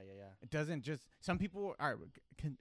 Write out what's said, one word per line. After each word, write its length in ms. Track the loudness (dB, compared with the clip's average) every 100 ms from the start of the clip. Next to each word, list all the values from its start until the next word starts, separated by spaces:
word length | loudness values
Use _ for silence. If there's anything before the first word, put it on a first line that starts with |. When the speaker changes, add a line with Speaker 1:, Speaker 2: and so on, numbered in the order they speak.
| -10
Speaker 1:
yeah, 60 | -12
yeah. 80 | -14 -14
Speaker 2:
It 80 | -2
doesn't 320 | 0 2 0
just, 240 | 0 -4 -6 -4
some 180 | 0 2
people 360 | 2 0 -2 2
are, 200 | 2 2 -4 -14 -16 -4
c-, 80 | -2 -2